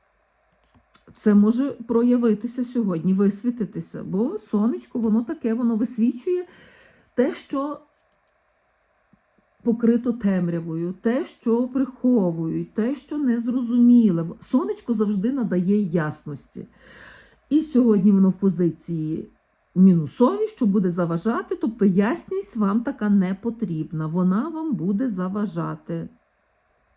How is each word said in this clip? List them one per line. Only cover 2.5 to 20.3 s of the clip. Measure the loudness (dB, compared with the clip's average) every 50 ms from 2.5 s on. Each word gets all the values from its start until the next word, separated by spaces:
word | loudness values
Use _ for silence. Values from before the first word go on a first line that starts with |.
| -6 -6 -8
сьогодні, | -4 -4 -4 -2 -2 -2 -2 0 0 2
висвітитися, | 2 2 0 0 0 -4 -6 -4 -4 -8 -8 -8 -12 -12 -12 -14 -14 -10
бо | -6 -4 -4 -4 -4 -4 -8 -10 -4
сонечко, | -2 0 0 0 -2 -4 -8 _ -6 -4
воно | 0 0 0 0 0
таке, | -4 -8 -6 -4 -4 -2
воно | 0 0 0 0
висвічує | 0 -2 -4 -2 0 0 0 0 -2 -4 -2 -2 -2 -4 -8 -16 -20 -20 -20 _ _ _ _ _ _ _ _ -2
те, | 0 0 0 0
що | -6 -12 -8 -6 -6 -4 -6 -8 -12 -16 _ _ _ _ _ _ _ _ _ _ _ _ _ _ _ _ _ _ _ _ _ _ _ _ _ _ _ _ _ _ _ _ _ _ _ -2
покрито | -2 -2 2 2 2 2 2 0 -2 -6
темрявою, | -2 0 0 0 0 0 -2 -4 -6 -6 -6 -6 -6 -6 -6 -8 -4
те, | -4 -2 -2 -2 -4
що | -6 -12 _ -2 -2 0 0 -2
приховують, | -2 -2 -4 -4 -4 -6 -4 0 2 2 2 2 0 -2 -2 -4 -4 -4 -4 -6 -6 -4
те, | -4 -2 -2 -4
що | -6 -8 -10 -6
незрозуміле. | -4 -2 0 -2 -2 -2 -4 -4 -4 -4 0 2 4 6 8 8 8 6 4 2 0 -4 -6 -10 -14
Сонечко | -10 -2 -2 -2 0 -2 -6 -8 -6 -6 -2
завжди | -2 0 0 0 -2 -2 -2
надає | -2 -2 -4 -2 -2 -2 0 2 0 0
ясності. | 0 0 -2 -2 -2 -2 -6 -10 -12 -14 -14 -14 -16 _ -18 -18 -18 -18 _ _ _ -20 -20 -20 -20 -20 -20 -20 -20 _ _ _ _ 0
І | 0 0
сьогодні | 0 2 2 4 6 6 4 6 6 6
воно | 6 6 4 4
в | 2
позиції | 2 0 0 0 2 0 0 0 -4 -10 -8 -6 -6 -4 -4 -6 -8 -10 -14 _ _ _ _ _ _ _ _ 2
мінусовій, | 6 6 6 6 6 2 -2 2 2 2 2